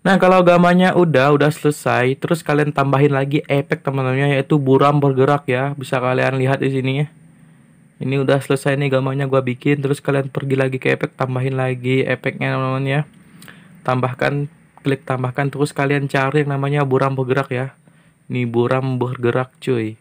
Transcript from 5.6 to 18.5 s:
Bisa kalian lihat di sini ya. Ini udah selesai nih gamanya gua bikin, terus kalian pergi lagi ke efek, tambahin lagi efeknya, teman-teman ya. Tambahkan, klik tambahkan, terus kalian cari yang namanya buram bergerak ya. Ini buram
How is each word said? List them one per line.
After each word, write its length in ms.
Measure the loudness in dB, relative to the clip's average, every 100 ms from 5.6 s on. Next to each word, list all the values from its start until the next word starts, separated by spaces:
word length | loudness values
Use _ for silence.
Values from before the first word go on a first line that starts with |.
| -4 -6
Bisa 240 | -6 -2
kalian 400 | 0 0 0 0
lihat 240 | 0 0 -2
di 80 |
sini 320 | -2 -2 -2 -4
ya. 20 | _ -20 _ -20 _ _ _ _ _
Ini 240 | -4 -2 0
udah 160 | 0
selesai 320 | 0 -2 0
nih 160 | -2 0
gamanya 400 | 0 -2 -4 0
gua 160 | 0 -2
bikin, 400 | -4 -2 0 -2
terus 160 | -4
kalian 320 | -2 -2 -4
pergi 240 | -6 -4 -2
lagi 240 | -2 -2
ke 160 | -2 -2
efek, 160 | -4
tambahin 400 | -4 -4 -2 -4
lagi 480 | -2 -4 -4 -2 0
efeknya, 560 | 0 -4 -6 -6 -4 -4
teman-teman 320 | -4 -4 -2
ya. 120 | -2 -4 -12 -20 -20 -20 -20 -20 -8
Tambahkan, 720 | -4 -2 -2 -2 -2 -2 -6 _ _ -8
klik 240 | -4 -4 -4
tambahkan, 420 | -4 -4 -4 -4
terus 220 | -2 -4
kalian 400 | -2 -2 -2 0
cari 320 | -2 0 0
yang 80 | -2
namanya 320 | -2 -2 0
buram 320 | 0 2 0 -2
bergerak 340 | -2 -2 -2
ya. 240 | -6 -8 _ _ _ _ _ _
Ini 160 | -6
buram 540 | -2